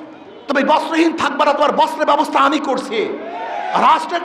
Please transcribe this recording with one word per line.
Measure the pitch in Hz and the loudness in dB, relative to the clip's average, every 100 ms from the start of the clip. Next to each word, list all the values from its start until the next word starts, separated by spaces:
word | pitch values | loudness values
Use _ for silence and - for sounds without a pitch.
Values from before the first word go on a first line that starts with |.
| - - - - - | -16 -20 -20 -12 -4
তুমি | 277 | 0
বস্ত্রহীন | 269 311 311 320 330 - | 2 2 0 0 0 0
থাকবা | 285 285 294 | -2 0 2
না, | |
তোমার | 285 294 | 2 2
বস্ত্রের | - 285 - 294 | 2 0 0 0
ব্যবস্থা | 294 294 302 | 2 2 2
আমি | 277 302 | 2 2
করছি।" | - 233 - 220 - - - - - - - | -2 -4 -4 -4 -4 -4 -8 -10 -8 -8 -4
রাষ্ট্রের | 175 233 311 - 349 | 2 4 4 0 -6